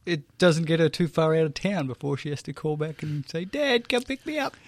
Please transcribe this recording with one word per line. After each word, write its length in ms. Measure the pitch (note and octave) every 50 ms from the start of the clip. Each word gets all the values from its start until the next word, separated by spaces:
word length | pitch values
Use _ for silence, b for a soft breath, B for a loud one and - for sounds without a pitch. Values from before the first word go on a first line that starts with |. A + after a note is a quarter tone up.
| -
it 320 | - E3+ D3+ C#3+ _ _ -
doesn't 260 | F#3 F3+ D#3+ D#3+ E3
get 160 | D#3 E3 E3
her 80 | E3 D3+
too 180 | - - F3+
far 300 | D#3+ - - D#3+ D#3+ D#3+
out 100 | D#3+ D#3+
of 80 | D3+ C#3+
town 320 | - - F#3+ G3+ F3+ C#3+
before 300 | C3 B2 - - C#3+ C#3+
she 140 | C3+ - D3+
has 120 | D3 C3 -
to 100 | - D3
call 240 | - - D#3 D3+
back 240 | D3+ D#3 D#3+ D3+ - -
and 200 | D#3 D3 D3 C3+ -
say, 160 | - E3 F3+
"Dad, 440 | F#3+ - C#4+ D4 C#4 B3 A#3+ A#3+ -
come 140 | - A#3+ B3
pick 240 | - C4+ C4+ -
me 140 | - D4+ D4+
up." 160 | C4+ - - - b